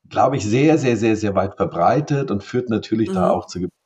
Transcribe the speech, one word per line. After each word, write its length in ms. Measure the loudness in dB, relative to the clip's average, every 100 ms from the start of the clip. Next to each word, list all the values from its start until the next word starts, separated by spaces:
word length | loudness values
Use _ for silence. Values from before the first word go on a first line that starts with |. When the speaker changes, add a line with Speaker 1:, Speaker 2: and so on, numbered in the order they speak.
| _
Speaker 1:
glaube 280 | 0 0 0
ich, 80 |
sehr, 320 | 0 2 4 4
sehr, 180 | 2 2
sehr, 180 | 2 2
sehr 180 | 0
weit 220 | 0 -2 -2
verbreitet 720 | -4 0 2 2 0 -2 -2
und 140 | -4
führt 240 | -4 -6 -2
natürlich 420 | -4 -2 -2 0
da 160 | 0 0
Speaker 2:
Mhm. 40 |
Speaker 1:
auch 140 | 0 -4
zu 200 | -8 -8 -10